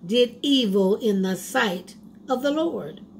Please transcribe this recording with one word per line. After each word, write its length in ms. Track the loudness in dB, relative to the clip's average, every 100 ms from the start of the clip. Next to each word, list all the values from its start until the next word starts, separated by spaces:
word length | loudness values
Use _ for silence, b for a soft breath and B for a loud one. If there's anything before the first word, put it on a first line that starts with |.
| 0
did 320 | 2 2 0
evil 540 | 2 2 4 2 2 2
in 260 | 2 0
the 140 | 0 -2
sight 600 | -4 -2 -2 -2 -10 -20 -20 -20 -4
of 120 | -2
the 100 | 0
Lord. 500 | 0 0 -4 -10 -14 -20 -20